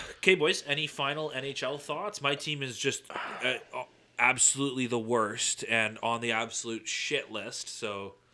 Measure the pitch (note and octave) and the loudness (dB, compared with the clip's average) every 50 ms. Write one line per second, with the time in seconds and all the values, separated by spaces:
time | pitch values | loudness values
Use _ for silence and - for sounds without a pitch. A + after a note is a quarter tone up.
0 | - - - - - F#3 F#3+ E3 D3 F3 F#3 - - C#3+ C#3+ D3+ D#3 C#3+ - - | -4 -8 -10 4 6 8 8 8 6 4 4 2 0 -2 -2 -2 -2 -4 -2 -2
1 | C#3 C#3 D3 D#3 D#3 D3 C3 C3 C3+ C#3 C3 - C3+ B2+ D3 C#3+ - - D3 D#3+ | 0 0 0 -2 -4 -4 -4 -4 -6 -6 -4 -4 -4 -4 -4 -6 -6 -6 -6 -6
2 | G3 G#3+ - - C#3+ C#3 D3 C#3 - D#3 D3+ C#3+ C#3 B2+ A2+ - - C3+ A#2 - | -6 -6 -6 -2 0 0 0 0 -2 -6 -4 -4 -4 -6 -6 -2 0 0 0 -2
3 | - - - - - - - - A#2+ B2+ B2+ A2+ - - - B2+ B2+ - _ _ | -4 -10 -10 -8 -8 -8 -6 -2 -2 -2 -2 -2 -6 -8 -8 -8 -8 -10 _ _
4 | _ _ _ - A#2+ B2+ C3 B2+ - - - C3+ C#3 C#3 B2+ C3 B2+ A#2 B2 A#2 | _ _ _ 2 4 4 6 6 4 4 4 4 0 0 0 0 0 0 0 0
5 | A2 A2+ A#2+ A2+ G#2+ G#2 A2 A#2+ - - - - A2 G#2+ A2+ A2+ A2 G#2+ A2 G#2 | 2 4 4 4 4 2 0 -2 -2 -2 -2 -2 0 2 4 4 4 2 0 -2
6 | - A#2 A#2 A2+ A#2 A#2 A2+ A2 A#2 A2+ - - - A#2 A2+ G#2+ - - - - | 0 0 0 0 0 0 0 0 -2 -2 -4 -6 -4 -4 -6 -6 -4 -4 -4 -4
7 | - - D3 C3 - - G#2+ G#2+ G2 A2+ A2 - - - - - A#2 G#2+ G2+ G2 | -2 0 -2 -2 -2 -4 -6 -8 -8 -8 -8 -10 -10 -10 -8 -6 -4 -4 -4 -4
8 | G2 F#2+ - - _ _ | -6 -8 -12 -16 _ _